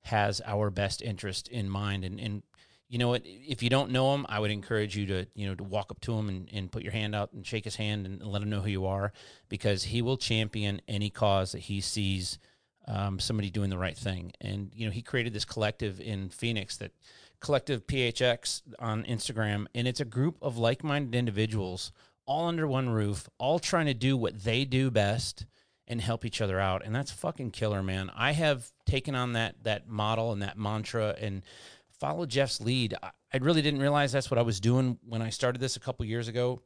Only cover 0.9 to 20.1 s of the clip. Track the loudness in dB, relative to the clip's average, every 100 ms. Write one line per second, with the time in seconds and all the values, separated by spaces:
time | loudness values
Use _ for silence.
0.9 | -2 -6 -4 -4 -6 -8 -6 -2 -2 -2
1.9 | -2 -4 -6 -6 -6 -10 _ _ _ _
2.9 | 0 2 2 -2 -18 -8 0 4 4 4
3.9 | 4 4 4 0 0 0 0 0 0 0
4.9 | 0 0 -2 -2 -6 -6 -4 -4 -4 -4
5.9 | -8 -2 -2 -2 -4 -6 -6 -6 -6 -4
6.9 | -2 0 -2 -2 -6 -6 -6 -4 -4 -2
7.9 | -2 -4 -8 -4 -2 -2 -2 0 0 0
8.9 | 0 -2 -4 -20 -20 _ -2 0 2 0
9.9 | 0 0 0 2 2 0 0 -2 -2 -4
10.9 | -2 -2 2 4 4 2 -4 -4 -4 -2
11.9 | 0 0 0 -2 -8 _ _ _ _ -6
12.9 | -2 -2 -2 -2 0 0 0 -2 0 -2
13.9 | -2 -4 -4 -6 -10 -6 -6 -6 -6 -4
14.9 | -4 -2 -2 -2 -4 -6 -2 -2 0 -6
15.9 | -6 -6 -4 -6 -4 -2 -2 -4 -8 -10
16.9 | _ -20 -20 -20 _ 0 2 2 -4 0
17.9 | 2 2 4 2 2 -2 -6 -8 -6 -2
18.9 | -2 -2 -2 -2 0 0 0 -2 -2 -2
19.9 | -2 -4